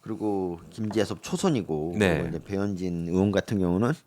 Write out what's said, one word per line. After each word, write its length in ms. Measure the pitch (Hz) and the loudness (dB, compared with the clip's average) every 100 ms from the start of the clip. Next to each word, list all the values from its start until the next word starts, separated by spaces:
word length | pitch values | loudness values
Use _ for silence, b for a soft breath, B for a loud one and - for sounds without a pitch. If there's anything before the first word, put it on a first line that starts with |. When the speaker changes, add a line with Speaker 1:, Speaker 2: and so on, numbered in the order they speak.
Speaker 1:
그리고 580 | - 107 104 98 92 85 - | -8 -4 -2 0 -2 -6 -12
김재섭 520 | - 107 104 98 104 | -8 -2 0 0 -2
초선이고, 720 | - 180 196 139 85 78 80 87 | -6 -2 2 0 0 -4 -2 2
Speaker 2:
네. 180 | 98 78 | 4 4
Speaker 1:
그리고 80 | 82 | 0
이제 140 | 80 | -6
배현진 640 | - 98 101 95 92 85 85 | -4 -2 -2 -2 -4 -4 0
의원 240 | 90 101 | 2 4
같은 280 | 98 - 104 | 2 0 0
경우는 340 | 90 87 120 160 | 2 2 2 -2